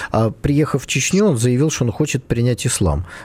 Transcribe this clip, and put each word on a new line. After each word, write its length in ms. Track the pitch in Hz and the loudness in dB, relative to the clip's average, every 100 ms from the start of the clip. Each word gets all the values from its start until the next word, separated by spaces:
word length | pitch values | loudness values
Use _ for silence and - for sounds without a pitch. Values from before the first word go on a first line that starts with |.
| - | -4
А 180 | 107 110 | 0 0
приехав 540 | - - 143 151 139 | 0 0 2 2 0
в 40 | - | -2
Чечню, 380 | 127 - 185 214 | -4 0 2 2
он 120 | 127 | 2
заявил, 340 | 123 123 156 | 2 2 0
что 140 | - 120 | 0 -2
он 60 | |
хочет 320 | - 151 135 - | 0 -2 -2 -2
принять 420 | 120 120 120 127 | 0 0 0 -2
ислам. 400 | - 92 73 - - | 0 0 0 -4 -12